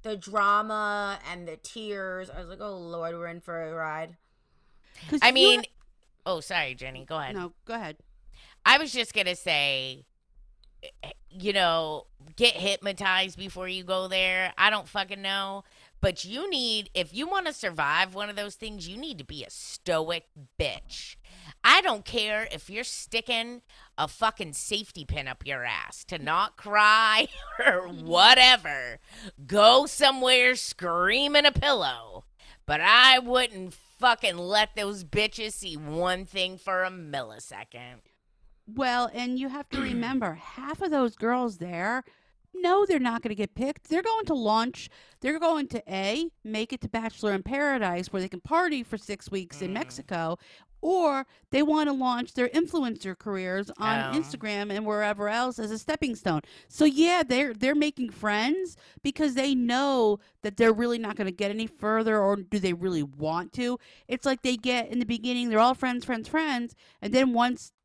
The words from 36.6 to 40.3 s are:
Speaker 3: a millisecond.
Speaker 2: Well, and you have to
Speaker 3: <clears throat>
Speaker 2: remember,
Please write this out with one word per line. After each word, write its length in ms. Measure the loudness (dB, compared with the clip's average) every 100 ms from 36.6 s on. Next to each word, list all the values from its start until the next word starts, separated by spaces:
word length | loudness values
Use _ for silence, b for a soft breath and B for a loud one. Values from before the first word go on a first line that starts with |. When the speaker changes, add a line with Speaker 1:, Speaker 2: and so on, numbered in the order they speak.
| -4 -2
Speaker 3:
a 60 | -2
millisecond. 1080 | -6 -10 -10 -8 -12 -12 -16 -16 -18 -18 -20 _ _ _ _ -20 _ -12
Speaker 2:
Well, 420 | -2 0 0 -2
and 240 | -4 -4 -4
you 120 | -4
have 200 | -8 -8
to 120 | -6
Speaker 3:
<clears throat> 20 |
Speaker 2:
remember, 500 | -4 -4 -2 -2 -2